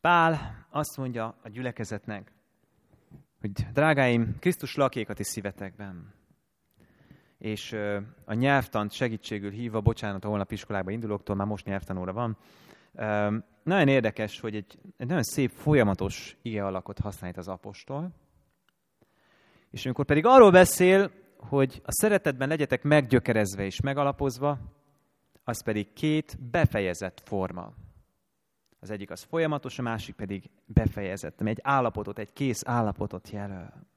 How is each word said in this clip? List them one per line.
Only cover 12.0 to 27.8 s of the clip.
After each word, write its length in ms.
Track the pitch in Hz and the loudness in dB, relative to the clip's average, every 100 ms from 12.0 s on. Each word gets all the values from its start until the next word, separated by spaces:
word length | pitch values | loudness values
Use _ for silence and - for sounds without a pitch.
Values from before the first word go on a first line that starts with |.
| 90 | -6
van. 240 | 98 120 107 _ - - - _ | -6 -6 -6 _ -20 -20 -20 _
Ö, 440 | - 107 104 104 110 - _ | -10 -4 0 0 -2 -6 _
nagyon 260 | - 190 143 | -2 2 4
érdekes, 520 | 135 113 104 107 - | 4 2 -2 -8 -6
hogy 140 | 113 | -8
egy, 240 | 107 98 - - - | -8 -10 -20 -20 -12
egy 100 | 123 | -4
nagyon 160 | 175 | -2
szép, 280 | 117 - 127 | -2 0 -2
folyamatos 880 | - - 147 104 98 95 - - - | -2 2 4 4 2 -4 -6 -14 -14
ige 220 | 120 107 | -8 -6
alakot 340 | 98 95 - 101 | -4 -6 -10 -8
használ 320 | 104 95 90 | -8 -6 -12
itt 60 | 87 | -10
az 120 | 90 | -10
apostol. 600 | 92 104 98 - 139 180 - _ _ _ _ _ _ _ _ _ _ _ _ _ _ _ | -12 -14 -18 -12 -10 -10 -12 _ _ _ _ _ _ _ _ _ _ _ _ _ _ _
És 140 | - | -8
amikor 200 | 131 123 | -6 -4
pedig 220 | 139 147 214 | 2 4 8
arról 240 | 262 214 | 12 12
beszél, 600 | 180 180 - 185 190 196 - _ _ | 12 8 6 6 6 2 -6 _ _
hogy 460 | 113 143 135 - | -2 2 2 -2
a 80 | - | -8
szeretetben 560 | - 180 202 156 127 135 | 0 2 2 0 -2 -2
legyetek 340 | 156 143 127 | -2 0 0
meggyökerezve 800 | 147 151 127 127 - 110 101 98 | 4 4 6 4 4 2 0 -2
és 160 | 98 - | -8 -4
megalapozva, 800 | 135 139 139 139 139 123 143 139 113 _ _ _ _ _ _ _ | -4 0 -2 0 -4 -2 -4 -4 -10 _ _ _ _ _ _ _
az 180 | - 117 | -8 -6
pedig 300 | - 107 101 | -4 -4 -6
két 460 | - 156 151 - - 123 | -4 -2 -2 -4 -14 -4
befejezett 680 | 170 156 110 95 87 92 - | 0 2 2 -4 -4 -8 -12
forma. 480 | - 101 92 90 104 - | -8 -4 -4 -8 -14 -18